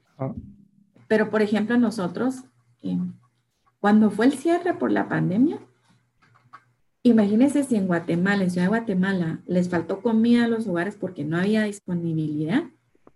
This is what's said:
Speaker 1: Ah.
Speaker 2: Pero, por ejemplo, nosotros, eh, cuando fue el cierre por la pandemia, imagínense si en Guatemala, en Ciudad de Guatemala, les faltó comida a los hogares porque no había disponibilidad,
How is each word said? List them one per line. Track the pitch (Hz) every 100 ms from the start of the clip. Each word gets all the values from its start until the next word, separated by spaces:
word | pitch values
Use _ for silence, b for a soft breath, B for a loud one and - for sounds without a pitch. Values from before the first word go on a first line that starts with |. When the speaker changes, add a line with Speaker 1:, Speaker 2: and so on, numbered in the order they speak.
| _ -
Speaker 1:
Ah. | 135 - - - _ _ _ _ -
Speaker 2:
Pero, | 220 214
por | 214
ejemplo, | 208 208 214 240
nosotros, | 220 208 170 190 254 262 - _ _ _
eh, | 190 - 180 - _ _ _ _ _ _
cuando | 202 214 214
fue | 196 247
el |
cierre | 294 330 339 349
por | 339 233
la | 208 196
pandemia, | 160 160 202 302 415 - _ _ _ _ _ _ _ _ - _ _ _ _
imagínense | 247 220 202 220 285 294
si | 262 220
en | 190
Guatemala, | 170 170 170 190 202
en | 180
Ciudad | 180
de | 180 226
Guatemala, | 226 185 196 190 160 151 -
les | 180 175
faltó | 170 170 190
comida | 233 226 233 240
a | 233
los | 226 220
hogares | 170 190 208
porque | - -
no | 147 170
había | 196 220
disponibilidad, | 214 208 - 175 170 160 151 151 156 262 339 _ _ _ _